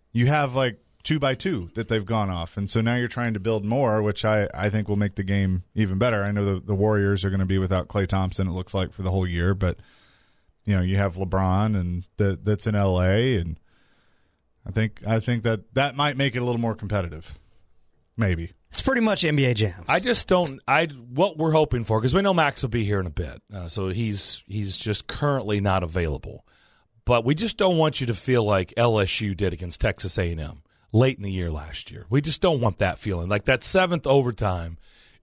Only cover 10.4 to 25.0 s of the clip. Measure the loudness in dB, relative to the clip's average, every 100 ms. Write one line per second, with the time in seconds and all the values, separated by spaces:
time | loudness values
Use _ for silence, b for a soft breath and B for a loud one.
10.4 | b _ 0 2 2 2 0 -2 -2 0
11.4 | 2 4 2 0 -2 -4 -6 0 0 0
12.4 | 0 0 0 2 2 4 4 4 2 0
13.4 | -2 -8 _ _ _ _ _ _ _ _
14.4 | _ _ -6 -2 -2 -4 -2 0 0 -2
15.4 | 0 -2 -2 -2 0 0 0 2 0 0
16.4 | -2 0 -2 -4 -2 -2 -2 -8 -14 -18
17.4 | _ -20 -20 _ _ _ _ -2 0 0
18.4 | -4 -14 _ -2 0 2 2 2 2 2
19.4 | 2 2 0 -2 0 0 2 -2 2 2
20.4 | 2 -4 0 2 0 -6 -8 0 0 2
21.4 | 2 4 4 0 0 2 2 2 4 4
22.4 | 2 0 -4 -2 0 0 -2 -6 -8 -8
23.4 | -14 -12 -8 -4 -4 -2 -2 -2 -4 -6
24.4 | -8 -6 -4 -4 -4 -4